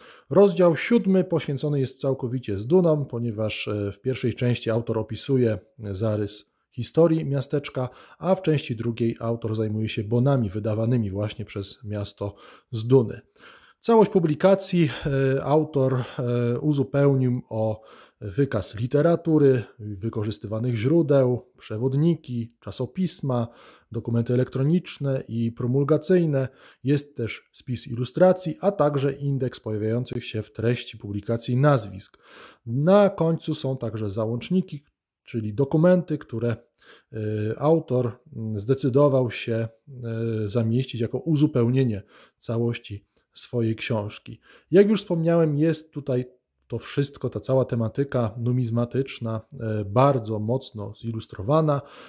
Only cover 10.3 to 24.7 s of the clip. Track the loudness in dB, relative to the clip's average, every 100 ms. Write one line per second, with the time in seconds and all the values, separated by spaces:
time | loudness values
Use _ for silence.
10.3 | 2 0 -4 -4 -2 0 0 0 -2 -6
11.3 | -6 -10 -8 -10 -10 -8 -6 -6 -6 -8
12.3 | -10 -20 -20 -10 -4 4 4 4 -6 -18
13.3 | _ -20 -20 _ _ 2 4 6 4 2
14.3 | 2 4 4 2 2 2 0 -2 0 2
15.3 | 0 2 2 2 0 0 0 -4 -6 -2
16.3 | 0 0 0 0 0 0 2 4 4 2
17.3 | -2 -4 -2 -2 -4 -10 -20 -20 -14 -6
18.3 | -2 0 -2 -4 -6 -2 2 2 2 2
19.3 | 4 6 4 -2 -12 -12 -8 -6 -4 -4
20.3 | -6 -6 -4 -2 -2 2 2 4 4 4
21.3 | 0 -6 _ -10 -4 -2 2 2 0 -4
22.3 | -8 -8 _ -10 -8 -6 -4 -4 -4 -2
23.3 | -2 -2 -8 -20 -20 -12 -8 -2 0 2
24.3 | 0 0 0 2